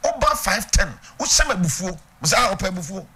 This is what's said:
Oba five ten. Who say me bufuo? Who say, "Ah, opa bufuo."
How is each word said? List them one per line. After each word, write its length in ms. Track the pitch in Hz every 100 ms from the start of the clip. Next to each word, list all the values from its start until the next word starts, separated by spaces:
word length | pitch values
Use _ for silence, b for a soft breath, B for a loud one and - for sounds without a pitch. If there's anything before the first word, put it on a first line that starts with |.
| -
Oba 300 | - 202 -
five 360 | - 196 -
ten. 160 | - 190 - B B
Who 60 | 269
say 220 | - 311
me 80 | 202
bufuo? 440 | 170 - 185 165 - _
Who 80 | 156
say, 100 | 226
"Ah, 160 | 240 190
opa 140 | 190
bufuo." 360 | 185 156 190 151